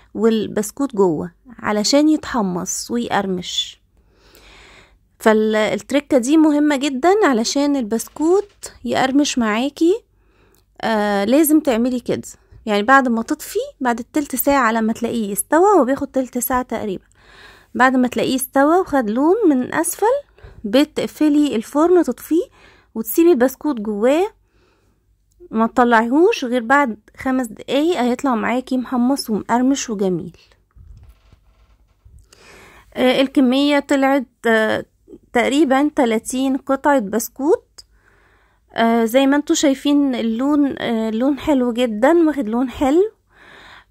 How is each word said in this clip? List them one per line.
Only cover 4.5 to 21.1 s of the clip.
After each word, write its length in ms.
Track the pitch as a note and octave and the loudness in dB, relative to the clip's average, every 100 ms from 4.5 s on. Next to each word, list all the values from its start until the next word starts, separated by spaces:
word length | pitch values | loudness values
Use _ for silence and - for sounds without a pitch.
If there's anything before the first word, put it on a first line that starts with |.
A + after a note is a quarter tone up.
| - - - _ _ _ _ | -20 -20 -20 _ _ _ _
فالتركة 1000 | A3 G#3+ A3 G#3+ G#3+ G#3 - C4+ - C4+ | 2 2 2 0 -2 -4 -2 -2 0 0
دي 200 | A#3 D#4+ | 2 4
مهمة 380 | D#4 D4 D4 | 4 4 2
جدًا 380 | C#4 D4 B3+ E4+ G#4+ | 0 -2 0 2 2
علشان 500 | E4+ A3+ A#3 C#4 C#4+ | 2 0 -2 -2 0
البسكوت 1000 | C#4 G#3 A3+ - - D#4 G4 G#4 _ - - | -2 -2 -6 -6 -4 0 0 -2 _ -20 -12
يقرمش 520 | A#3 - C4 C4+ C#4+ B3+ | -4 -2 2 2 0 0
معاكي. 680 | A3 G#3+ C#4 - E4 A4+ _ _ _ _ _ _ _ - | 0 0 -2 0 0 0 _ _ _ _ _ _ _ -8
آه، 440 | A3 G#3+ G#3 G3+ | -4 -2 0 0
لازم 340 | G3+ C#4 D4+ D#4 | 2 2 4 2
تعملي 400 | D4 A3 B3 B3 | 2 0 -2 -4
كده، 280 | - A#2 - - _ - | -4 -6 -8 -18 _ -12
يعني 180 | A3+ G#3 | -4 0
بعد 240 | G#3+ C4+ B3+ | 4 4 4
ما 140 | A3+ | -2
تطفي، 380 | A#3 D4+ - G4+ C#5+ - | -4 -8 -6 -8 -8 -6
بعد 180 | B3+ A#3+ | -4 -4
التلت 360 | - - C#4+ | -4 -6 -4
ساعة 360 | A#3+ C#4+ C#4 A3+ | -4 0 2 2
لما 220 | A3+ A3 | 0 -2
تلاقيه 400 | A3+ A3+ A#3 G3+ | -2 -4 -4 -6
استوى، 460 | G3+ - D#4 G4 F#4+ | -8 0 2 4 4
هو 60 | |
بياخد 220 | B3 C4+ C#4 | 2 0 -4
تلت 300 | C4+ B3 B3 | -4 -4 -6
ساعة 240 | - B3+ | -4 -4
تقريبًا، 420 | B3 A3+ G#3+ F#3 _ _ _ - - - _ | -4 -6 -6 -8 _ _ _ -20 -20 -20 _
بعد 200 | A3+ B3+ | 2 4
ما 120 | B3+ B3 | 4 0
تلاقيه 280 | A#3 - | 0 -2
استوى 440 | B3+ - C4+ D4 F4+ | -4 -2 2 4 2
وخد 300 | F4+ C#4 G#3+ | 2 -2 0
لون 260 | A3+ D4+ A4 F#4 | 0 2 2 2
من 260 | C4 B3 | 2 -2
أسفل، 300 | - E4+ - G#4+ C#5 - _ - - | -4 -4 -2 0 0 -4 _ -20 -14
بتقفلي 920 | G#3 B3 D4 - - | 0 2 2 -2 -6